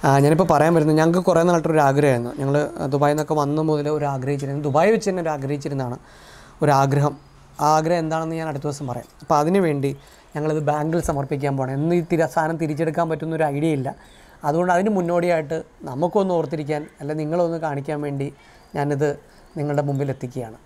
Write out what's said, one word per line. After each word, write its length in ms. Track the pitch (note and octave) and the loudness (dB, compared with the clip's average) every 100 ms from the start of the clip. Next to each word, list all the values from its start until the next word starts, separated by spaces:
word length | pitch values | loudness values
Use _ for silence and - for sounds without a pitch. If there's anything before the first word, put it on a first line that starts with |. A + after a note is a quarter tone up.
ആ, 40 | D3 C#3 | 4 4
ഞാനിപ്പോൾ 240 | C#3+ D#3+ F3 | 6 4 4
പറയാൻ 200 | D3 D#3 | 6 6
വരുന്നത് 220 | E3+ D3+ D#3 | 4 4 4
ഞങ്ങൾക്ക് 260 | D#3+ F3+ F3+ | 4 2 4
കുറേ 140 | E3 | 4
നാളായിട്ടൊരു 380 | F3 E3+ E3 D#3 C#3 | 4 2 2 4 4
ആഗ്രഹമായിരുന്നു. 420 | C#3 D3 B2 A#2+ - | 4 4 2 -2 -4
ഞങ്ങൾ 160 | C#3 C#3+ D3 - D3+ | 0 0 0 -4 -4
ദുബായിൽ 200 | C#3 D3 | 2 2
നിന്നൊക്കെ 220 | D3+ D3 D#3 | 2 0 0
വന്ന 200 | C#3+ D3+ D#3 | 0 0 0
മുതൽ 180 | D3+ D3 | 0 -2
ഒരു 160 | D3+ | -2
ആഗ്രഹിച്ചിരുന്നു, 560 | C#3+ C3+ C3 C#3+ C#3 C#3+ D3 | -2 -4 -4 -4 -4 -4 0
ദുബായ് 240 | C#3 F#3+ | 2 2
വെച്ച് 120 | A3 G3+ | 2 -2
തന്നെ 120 | F#3 | -4
ഒരു 60 | D#3+ | -4
ആഗ്രഹിച്ചിരുന്നതാണ്, 640 | D3+ C3+ D3 C#3 C#3 B2+ B2 - - - - - - | -6 -6 -6 -6 -6 -6 -8 -14 -20 -20 -20 -20 -2
ഒരു 80 | D3+ C3+ | 2 4
ആഗ്രഹം. 320 | C#3 C#3+ D3 C#3 - - - - | 4 2 0 -2 -18 -20 -20 -2
ആ 60 | D3 D#3 | 2 2
ആഗ്രഹം 220 | D#3+ F3 | 2 0
എന്താണെന്ന് 320 | D#3+ D#3+ D#3+ | 0 -4 -4
ഞാൻ 120 | E3 D#3+ | -6 -6
അടുത്ത 140 | C#3 D3 | -6 -6
ദിവസം 200 | C#3+ C#3 | -6 -8
പറയാം. 160 | A#2+ - - | -8 -12 -20
അപ്പോൾ 140 | - D3+ | 0 2
അതിനു 180 | D#3 G3 F3 | 4 2 2
വേണ്ടി 240 | C#3+ C#3 C#3 - - - | 0 -2 -4 -16 -20 -10
ഞങ്ങളിത് 260 | D3+ D#3 D#3 D3 | -4 -2 0 0
ബാങ്കിൽ 300 | D3 D#3 E3+ D3+ | -2 0 -2 -2
സമർപ്പിക്കാൻ 440 | C#3+ C3+ C#3+ C#3 C3+ | -4 -2 -2 -2 -2
പോകണം. 160 | C3 C3+ | -2 -2
എന്ന് 180 | D#3+ | 0
ഈ 60 | F3 D#3+ | 0 0
തിര-, 180 | E3 D#3 | 0 0
സാധനം 220 | - D#3 E3 | 0 0 -2
തിരിച്ചെടുക്കാൻ 420 | D#3+ D3 E3 D#3 E3 | -4 -2 -2 -2 -4
പറ്റുന്നൊരു 360 | D#3 D#3+ D#3+ D3+ | -4 -4 -2 -2
ഐഡിയ 180 | C#3 D#3+ D3 | 0 0 0
ഇല്ല. 100 | B2+ - - - - - D3+ | -4 -10 -20 -20 -20 -6 -2
അതുകൊണ്ട് 240 | D#3+ F3+ | 0 2
അതിന് 160 | F3 G#3 G3+ | 2 2 0
മുന്നോടിയായിട്ട് 600 | F3 F3 F3 E3 D3 D#3+ - - | 0 0 2 0 -2 -8 -8 -14
നമുക്കൊന്ന് 500 | D#3 C3 E3+ G#3 F#3+ F3 | -10 -4 0 0 0 0
ഓർത്തിരിക്കാൻ, 420 | D3+ D#3 C#3+ D3 D#3+ - | -2 -6 -4 -6 -6 -12
അല്ല 100 | C#3+ D#3 | -8 -6
നിങ്ങളൊന്ന് 360 | D3+ F3 E3+ E3 | -2 0 -2 -2
കാണിക്കാൻ 440 | D#3 C#3+ C#3+ D3+ | -4 -6 -6 -6
വേണ്ടി 260 | D3 C#3 C#3 - - - - | -6 -6 -8 -10 -20 -20 -10
ഞാനിത് 340 | D#3 D3 C#3+ D3+ - - - - D#3+ | -4 -2 0 -2 -2 -14 -20 -14 -6
നിങ്ങളുടെ 260 | D3 C#3+ C#3+ | -2 -2 -2
മുമ്പിൽ 200 | C#3 C#3 | -2 -4
എത്തിക്കുകയാണ്. 440 | C3+ B2+ B2+ A2+ A2 | -6 -8 -10 -12 -16